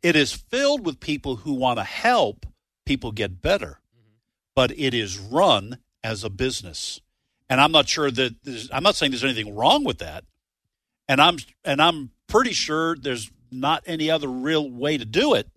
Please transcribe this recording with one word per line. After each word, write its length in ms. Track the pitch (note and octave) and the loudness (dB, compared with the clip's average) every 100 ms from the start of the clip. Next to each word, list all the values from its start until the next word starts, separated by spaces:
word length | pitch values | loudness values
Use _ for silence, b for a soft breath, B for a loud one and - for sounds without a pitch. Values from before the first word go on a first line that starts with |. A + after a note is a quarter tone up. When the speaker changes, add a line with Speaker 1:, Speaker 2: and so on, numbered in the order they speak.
Speaker 1:
It 140 | F3 | 4
is 180 | D#3 C3+ | 4 2
filled 540 | - - B3 C#4 D4 F#3 | -2 -6 0 2 0 -2
with 140 | C3 | -8
people 360 | - D3+ C#3+ A#2+ | -6 -6 -4 -8
who 180 | D#3 | -4
wanna 280 | C3+ B2+ A#2+ | 0 0 0
help 600 | F#2+ - A#3 B3 B2 - - _ _ _ - | -4 0 2 4 2 -2 -16 _ _ _ -4
people 240 | C3 A#2+ | -4 -4
get 300 | G#2+ G2+ F2+ | -4 -6 -4
better, 380 | D#3 G3 E2+ - _ _ | 0 0 -2 -14 _ _
Speaker 2:
Mm-hmm. 180 | _ _ _ _ _ | _ _ _ _ _
Speaker 1:
but 160 | - B2 - | 0 0 0
it 160 | C#3 | -2
is 240 | A#2+ G2+ F#2 | 0 -4 -8
run 600 | G2+ C3+ F#3+ A2 F#2+ B2+ _ _ | -2 4 4 4 0 -16 _ _
as 180 | A2+ G#2+ | -8 -6
a 60 | A2 | -8
business. 720 | F#2+ C3 B2+ F#2 D2 - - _ _ _ _ _ | -4 -4 -4 -10 -12 -10 -12 _ _ _ _ _
And 100 | B2+ | 4
I'm 120 | D3+ | 6
not 160 | D#3+ C3 | 6 2
sure 220 | - D3 | 0 0
that 320 | B2 B2+ A2+ | 0 -2 -4
there's, 260 | - A#2+ B2+ | -12 -12 -8
I'm 120 | C3 | 0
not 100 | F3+ | 0
saying 160 | - D3 | 2 -2
there's 120 | B2+ | -2
anything 300 | C3 A#2 G#2+ G#2 | -4 -4 -6 0
wrong 260 | B2+ C#4+ | 2 4
with 140 | C4 - | 0 -6
that. 260 | D#2+ D2 _ _ _ _ _ _ _ _ - | -8 -12 _ _ _ _ _ _ _ _ -2
And 120 | C3+ | 4
I'm, 180 | D#3+ E3 - _ | 4 2 -10 _
and 180 | - C#3 | -4 2
I'm 280 | D#3+ E3 C3 _ _ | 2 2 -8 _ _
pretty 240 | A3 B3+ | 2 2
sure 420 | F3+ - D#3 E3 | -2 -2 -2 -2
there's 360 | E3 C#3 B2 G#2+ _ _ | -2 -4 -6 -8 _ _
not 320 | B2+ C#3 D#3 - | -4 -2 -2 -4
any 220 | E3 D#3 | -4 0
other 180 | D#3+ C#3+ | 0 -2
real 420 | B2+ C3+ D#3+ C#3+ | -4 0 0 -2
way 280 | B2 C#3+ D3+ | -4 -2 -2
to 60 | |
do 300 | A2+ C3+ C#4+ | -2 0 4
it 140 | C#3 - | 2 0